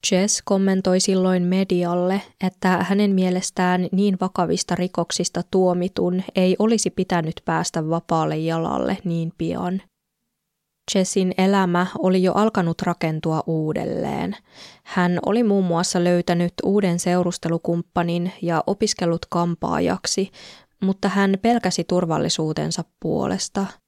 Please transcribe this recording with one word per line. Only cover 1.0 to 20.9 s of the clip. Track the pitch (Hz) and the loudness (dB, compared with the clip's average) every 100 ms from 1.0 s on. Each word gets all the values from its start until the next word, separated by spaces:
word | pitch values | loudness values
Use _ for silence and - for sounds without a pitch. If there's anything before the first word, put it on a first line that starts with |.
silloin | - 190 185 185 | 2 2 2 2
medialle, | 175 185 190 180 175 175 180 196 - _ | 2 0 2 0 0 0 0 -2 -4 _
että | 190 - 190 | -6 0 2
hänen | 185 185 202 208 | 2 2 2 2
mielestään | 190 185 180 - - 180 180 180 | 4 2 0 -2 0 2 2 0
niin | 190 202 185 | 2 2 2
vakavista | 190 - 175 180 - | -2 -2 0 0 -2
rikoksista | 175 180 - 170 - 175 - 175 | -2 -2 -2 -4 -2 -4 -4 -2
tuomitun | 190 185 180 180 - 180 180 190 | 2 2 2 -2 0 0 0 -2
ei | - 185 185 | 0 2 4
olisi | 220 226 220 | 2 2 0
pitänyt | - 185 175 160 - | -2 -2 0 -2 -6
päästä | - 160 170 170 156 | -2 -2 -2 -4 -2
vapaalle | 165 - 165 156 156 | -2 0 0 0 -2
jalalle | 160 165 165 65 64 190 | -2 -2 -2 -2 -2 -2
niin | 180 170 165 - | -2 -4 -4 -4
pian. | 165 175 180 190 - _ _ _ _ _ _ _ _ _ - | -4 -4 -4 -4 -8 _ _ _ _ _ _ _ _ _ -4
Jessin | 202 185 - 185 185 | -2 0 0 0 2
elämä | 190 196 185 175 185 - | 2 2 2 0 0 0
oli | 190 185 | 0 2
jo | 185 | 2
alkanut | 196 220 214 170 165 | 2 2 2 -2 -2
rakentua | - 175 160 156 165 156 - | -2 -2 -2 -2 -2 -2 -2
uudelleen. | 160 156 151 - - 175 143 175 202 _ - - - | -2 0 -2 -2 -4 -4 -4 -6 -8 _ -20 -20 -20
Hän | - - 180 175 - | -6 0 0 0 0
oli | 214 | 0
muun | 233 202 | 2 2
muassa | 180 165 180 180 | 2 0 0 0
löytänyt | 175 175 175 175 175 - | 2 2 2 0 0 -2
uuden | - 202 196 170 | 0 2 2 0
seurustelukumppanin | 175 180 175 175 170 165 - 170 170 - 170 170 180 - | 0 0 0 -2 -4 -2 -2 -2 -2 -2 0 -2 -4 -4
ja | 175 165 - | -2 -2 0
opiskellut | 202 214 - 175 170 - | -2 -2 0 0 -2 -2
kampaajaksi, | 175 175 170 - 160 170 190 - - 190 - - - _ _ | -2 0 -2 -2 -2 0 -2 -4 -4 -4 -6 -20 -20 _ _
mutta | 190 | -2